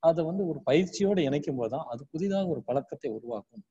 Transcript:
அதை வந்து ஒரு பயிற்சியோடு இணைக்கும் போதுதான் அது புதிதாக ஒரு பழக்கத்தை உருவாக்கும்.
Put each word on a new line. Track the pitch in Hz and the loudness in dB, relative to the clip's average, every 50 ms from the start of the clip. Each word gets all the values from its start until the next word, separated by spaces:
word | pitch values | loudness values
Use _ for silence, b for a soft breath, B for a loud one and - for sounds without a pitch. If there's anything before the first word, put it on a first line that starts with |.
| - | 4
அதை | 165 165 160 165 | 4 4 4 2
வந்து | 160 175 196 202 170 | 0 0 -2 0 -2
ஒரு | 156 143 | -2 -2
பயிற்சியோடு | - 135 135 156 190 180 - - 196 196 208 190 | 0 4 4 4 4 4 0 0 2 2 4 4
இணைக்கும் | 160 135 139 147 147 - 139 127 | 2 2 2 0 -2 -2 -2 -2
போதுதான் | 120 110 113 143 160 - | -2 -2 -2 -4 -6 -6
அது | 120 117 143 | -10 -12 -12
புதிதாக | - - 160 180 202 196 196 190 185 | -10 -6 -4 -2 0 0 0 0 0
ஒரு | 160 127 110 | -2 -4 -2
பழக்கத்தை | - 123 139 135 - - 151 - 143 | -2 -2 -2 -2 -4 -12 -8 -6 -6
உருவாக்கும். | 110 - - 117 117 104 98 _ _ - 196 _ | -6 -6 -8 -8 -8 -8 -8 _ _ -20 -20 _